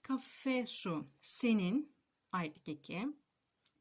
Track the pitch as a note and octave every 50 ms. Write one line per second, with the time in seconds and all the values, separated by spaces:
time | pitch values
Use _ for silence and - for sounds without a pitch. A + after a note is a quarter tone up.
0 | - - C4+ B3+ - - - - - C4+ B3+ B3+ A#3 - - - - F#3 E3 D3
1 | C#3+ - - _ - - - - - A#3 A3 G#3 F#3 F3+ G#3+ D4 D4+ - - _
2 | _ _ _ _ _ _ - F3+ E3 D3+ - - - D#3+ D3+ D3 - - D#3 F3
3 | A#3 D4 D4+ - _ _ _ _ _ _ _ _ _ _ _ _